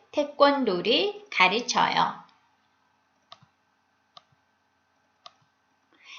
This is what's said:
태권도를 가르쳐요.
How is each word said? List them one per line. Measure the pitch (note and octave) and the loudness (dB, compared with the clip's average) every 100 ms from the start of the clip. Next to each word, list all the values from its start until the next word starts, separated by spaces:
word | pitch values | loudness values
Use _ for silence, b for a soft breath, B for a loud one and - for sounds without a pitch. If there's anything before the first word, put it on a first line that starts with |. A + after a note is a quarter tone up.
| _ | _
태권도를 | D4+ C#4+ - C#4+ C#4 A#3 F3+ F#3 D4 G4+ - - | -4 -4 4 4 4 0 -2 0 0 0 -6 -8
가르쳐요. | - G#3 G#3+ B3 F#3+ D#3 - E3+ - - _ _ _ _ _ _ _ _ _ _ - _ _ _ _ _ _ _ - _ _ _ _ _ _ _ _ _ _ - _ _ _ _ _ _ B B | 2 2 2 -2 -2 0 0 -2 -4 -18 _ _ _ _ _ _ _ _ _ _ -20 _ _ _ _ _ _ _ -20 _ _ _ _ _ _ _ _ _ _ -20 _ _ _ _ _ _ B B